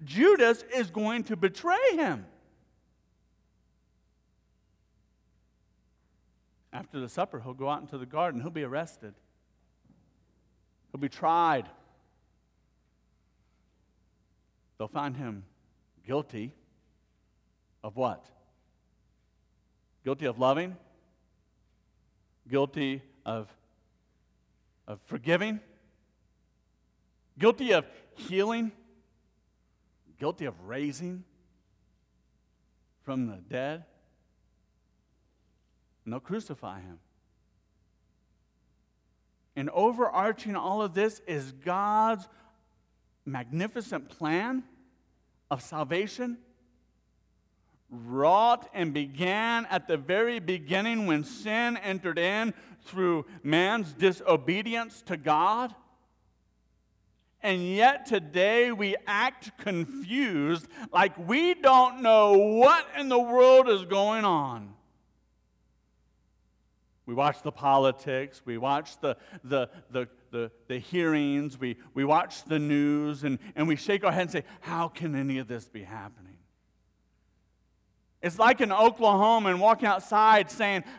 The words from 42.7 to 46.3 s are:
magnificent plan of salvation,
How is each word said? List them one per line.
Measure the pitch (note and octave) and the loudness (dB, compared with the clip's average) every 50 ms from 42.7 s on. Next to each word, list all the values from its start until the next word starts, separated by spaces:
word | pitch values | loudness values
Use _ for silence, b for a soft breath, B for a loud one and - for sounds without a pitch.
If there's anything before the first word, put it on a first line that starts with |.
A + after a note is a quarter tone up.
| _ _ _ _ _ _ _ _ _ _ - | _ _ _ _ _ _ _ _ _ _ -12
magnificent | C#3+ C3+ B2+ B2 A#2 C3+ E3 F#3 A3 - B3 G#3+ - - - C4+ - | -10 -8 -8 -8 -8 -6 -6 -6 -6 -6 -10 -10 -8 -10 -10 -10 -12
plan | - - E3+ D3+ D#3+ F3 G#3 A#3+ C4 C4 B3+ - _ _ _ _ _ _ _ _ _ _ _ _ _ _ _ - | -14 -8 -4 -4 -2 -2 -2 -4 -6 -6 -8 -10 _ _ _ _ _ _ _ _ _ _ _ _ _ _ _ -8
of | C#3+ C3 | -8 -8
salvation, | - - E3+ D#3 D3+ C3 E3 F3+ G#3 G#3 - - B3 B3 | -8 -10 -8 -8 -6 -4 -2 -4 -4 -4 -6 -8 -8 -8